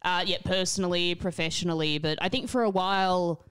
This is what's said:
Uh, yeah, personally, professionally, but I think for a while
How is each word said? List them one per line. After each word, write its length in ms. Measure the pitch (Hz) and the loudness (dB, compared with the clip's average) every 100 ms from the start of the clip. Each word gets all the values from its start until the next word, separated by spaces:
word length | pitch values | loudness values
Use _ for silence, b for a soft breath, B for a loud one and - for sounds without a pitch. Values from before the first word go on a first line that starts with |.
Uh, 200 | 180 180 185 | -2 0 0
yeah, 100 | 175 | -2
personally, 720 | - 190 185 196 180 175 175 175 | 0 0 0 0 0 0 0 -2
professionally, 840 | 185 170 160 - 175 160 156 151 | -4 -2 -2 -2 0 0 0 0
but 180 | 156 156 | 0 -2
I 60 | 185 | -2
think 220 | 254 262 | -2 -2
for 140 | 254 | 0
a 60 | 220 | 2
while 720 | 190 185 196 190 180 175 160 - | 2 2 2 2 2 0 -2 -8